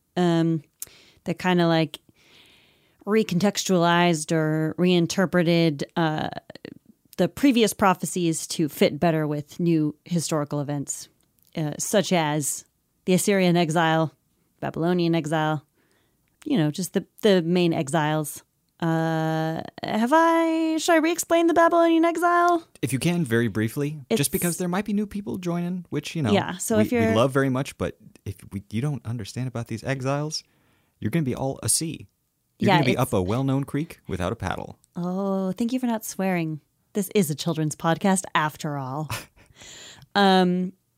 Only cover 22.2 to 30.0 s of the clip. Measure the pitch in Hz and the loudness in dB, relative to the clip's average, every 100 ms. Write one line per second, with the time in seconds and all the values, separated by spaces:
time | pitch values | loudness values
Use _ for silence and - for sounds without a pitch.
22.2 | 349 349 349 349 - _ 139 131 165 175 | 2 4 2 2 -4 _ -4 0 0 0
23.2 | 143 117 120 101 110 147 143 156 127 220 | 0 0 0 0 -2 -2 -6 -6 -2 0
24.2 | - 196 175 165 180 180 208 202 208 202 | 0 -2 -2 -2 -2 -2 -2 -2 -2 -6
25.2 | 202 220 180 175 175 180 170 143 - 170 | -8 -6 -4 -4 -4 -6 -6 -8 -6 -2
26.2 | 139 202 - 180 - 220 214 240 226 107 | 0 2 0 -6 -2 2 2 2 2 4
27.2 | 131 131 135 127 143 - 87 - - - | 2 2 0 0 -4 -4 -6 -6 -18 -14
28.2 | - - - 101 - 104 143 135 110 120 | -12 -12 -12 -12 -8 -4 -4 -4 -6 -8
29.2 | 98 - 127 117 117 113 123 135 | -8 -8 -8 -8 -8 -8 -6 -4